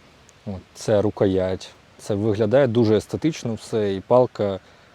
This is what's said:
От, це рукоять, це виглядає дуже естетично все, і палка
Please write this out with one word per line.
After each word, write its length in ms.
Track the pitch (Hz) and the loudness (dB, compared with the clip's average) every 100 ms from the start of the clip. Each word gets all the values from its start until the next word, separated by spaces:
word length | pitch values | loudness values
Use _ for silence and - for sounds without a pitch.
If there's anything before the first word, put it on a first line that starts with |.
| - - - _ - | -20 -20 -20 _ -14
От, 160 | 95 - | -14 -16
це 280 | - - 104 | -8 0 2
рукоять, 680 | 101 - 101 92 92 95 - - _ - | 2 0 0 2 -2 -6 -10 -20 _ -18
це 180 | - 101 | -6 -2
виглядає 520 | 110 101 107 131 131 | -2 0 2 2 2
дуже 300 | 113 110 104 | 2 4 2
естетично 560 | - 107 156 - 120 | 0 -4 -4 -4 -8
все, 400 | 110 - 113 101 | -10 -6 -4 -2
і 80 | 95 | -4
палка 580 | - 123 123 - 101 95 - - _ | 2 2 2 -2 -4 -4 -12 -20 _